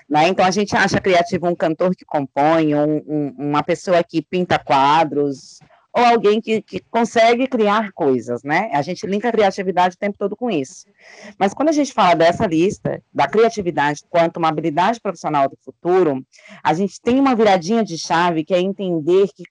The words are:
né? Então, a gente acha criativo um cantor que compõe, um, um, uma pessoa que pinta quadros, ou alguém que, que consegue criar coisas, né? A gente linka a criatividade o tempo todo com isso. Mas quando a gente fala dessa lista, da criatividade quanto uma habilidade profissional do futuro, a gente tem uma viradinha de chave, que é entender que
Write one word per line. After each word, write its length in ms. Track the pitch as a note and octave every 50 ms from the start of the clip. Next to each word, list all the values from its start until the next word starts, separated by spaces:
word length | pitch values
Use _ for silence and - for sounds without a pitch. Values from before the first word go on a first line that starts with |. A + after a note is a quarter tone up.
| _ -
né? 200 | D3 D3+ D#3 F3+
Então, 160 | F#3+ - F#3
a 60 | F#3
gente 260 | E3+ G#3 G#3 - -
acha 240 | G#3+ F#3+ F#3+ - G3+
criativo 480 | - G3 F3+ E3+ E3+ - F#3+ E3+ D#3+ F3
um 60 | F3
cantor 400 | - F#3+ D#3+ D#3+ - F3 F#3 F3+
que 80 | - -
compõe, 720 | - - D3+ C#3 - - C#3 C#3+ D#3 E3 E3 D#3+ D3+ D3
um, 280 | D3 D3 D3+ D3+ D3+ D3
um, 280 | C#3 D3+ D3+ D3 C#3 - -
uma 240 | C#3+ D3 D3 D3
pessoa 420 | D3 - E3+ - - G3+ F3 E3+ F3
que 180 | - - E3
pinta 360 | D3+ _ - F#3 F3+ - E3 D3
quadros, 1000 | - - D3+ C3+ C#3 C#3+ D3+ E3 D#3+ D3 B2+ D3 C#3+ C#3+ C#3 - - - - - _ _ _ _ _ _ -
ou 80 | A3+ A#3+
alguém 360 | A#3+ A#3+ A3+ F#3 G#3 G#3 A3+
que, 200 | - - A3 G#3+
que 200 | - _ - F#3 - _
consegue 560 | - A3+ A#3 G#3+ - A3+ A3+ A#3 A#3+ A#3+ C4+
criar 460 | C4 - A3 G#3+ G3+ G3+ A3 A3 G3
coisas, 500 | - - E3+ C#3 C3 B2 A2 A#2+ A#2+ A#2+
né? 260 | - C#3+ D3+ F3 G#3 A3+ -
A 80 | C#3+
gente 240 | C#3+ F3+ F3+ - -
linka 220 | F3+ G3 G#3 G3+ A#3+
a 40 |
criatividade 640 | A3+ G#3 G#3 G3 - - F#3+ F#3 F3 F3+ F3+ F#3 -
o 40 | _
tempo 200 | G3+ G3+ G3+ -
todo 160 | G3+ G3 G#3
com 160 | - B3 A#3+
isso. 360 | G3+ D3 C3+ - - - - _ _ _ _ - - - - - - -
Mas 160 | G3 G3+ -
quando 140 | - C#4 D#4+
a 40 |
gente 200 | D#4 D4+ C#4+ C4+
fala 240 | - - G3+ F3+ E3+
dessa 280 | D#3+ E3 E3+ F3 - A3 F#3+
lista, 520 | D#3+ D#3+ E3+ G3+ - - - C#3+ C3+ - - _
da 160 | - - - -
criatividade 760 | - G#3+ A3+ A3+ - G#3 F#3 F3 D3+ D3 C#3+ D3 D3 - - _
quanto 280 | - E3+ E3 E3 - F3+
uma 100 | E3+ D#3+
habilidade 520 | D#3 D3+ D#3 E3 C#3+ E3 F3+ G#3 A#3+ A3+
profissional 480 | - G#3 F3 - - D#3+ D3+ C#3+ C#3 C3+
do 80 | - - _
futuro, 640 | - - _ - E3+ F3+ F#3 F3+ D#3 C3+ C3 C3+ _ _ _ - - G#3 - -
a 100 | D3+ D#3+
gente 260 | E3 G3+ F#3+ - -
tem 200 | - A#3+ B3 C4+
uma 160 | C#4 C4+ B3+
viradinha 480 | G#3 A3+ G#3 F#3+ F#3 D#3 F3 A#3 A3+ A3
de 120 | E3+ E3
chave, 480 | D#3+ - - F3 E3 F3 F3 E3+ D#3+ D#3
que 80 | -
é 80 | F#3+ F3
entender 680 | F3+ G3 F#3+ - G3+ F#3 F3 D#3+ C#3+ D#3+ F3+ F#3+ G3+ F#3+ -
que 80 | - F3 -